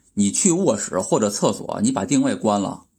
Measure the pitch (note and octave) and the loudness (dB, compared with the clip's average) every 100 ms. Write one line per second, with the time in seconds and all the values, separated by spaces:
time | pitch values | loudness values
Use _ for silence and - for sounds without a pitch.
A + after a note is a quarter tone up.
0 | _ G2+ G2+ - F#3 E3+ E3+ G#2 - F3+ | _ -2 0 2 2 4 2 0 -2 -4
1 | - D3 G#2 G2+ C#3+ - - - - - | 0 0 0 0 -2 -2 -6 -2 0 0
2 | - C3+ C3+ G2 A2 G2+ F#2 F2 _ | 0 0 0 0 0 0 -2 -8 _